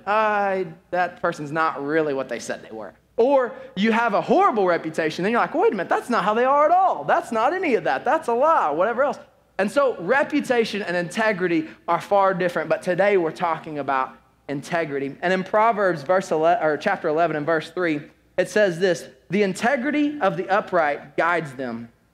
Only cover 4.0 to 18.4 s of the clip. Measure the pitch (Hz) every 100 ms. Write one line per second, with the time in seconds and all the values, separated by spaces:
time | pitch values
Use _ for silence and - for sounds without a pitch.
4 | 233 190 160 294 392 226 185 165 160 156
5 | 160 156 185 233 185 214 440 214 165 427
6 | 262 220 180 220 254 285 302 359 370 170
7 | 143 330 330 220 247 370 381 208 156 135
8 | 233 311 269 233 302 311 165 147 202 233
9 | 277 214 - _ _ - 202 277 269 -
10 | 175 269 294 294 - 240 226 202 180 175
11 | 170 220 220 185 180 165 156 - - 170
12 | - 202 190 185 180 170 156 151 185 175
13 | 202 196 160 156 175 156 160 147 135 135
14 | 131 - _ _ - 143 - 170 160 139
15 | 135 - 180 190 185 214 226 208 196 165
16 | 143 185 190 160 160 175 156 147 202 190
17 | 165 151 170 151 147 165 156 - 175 147
18 | 143 _ _ -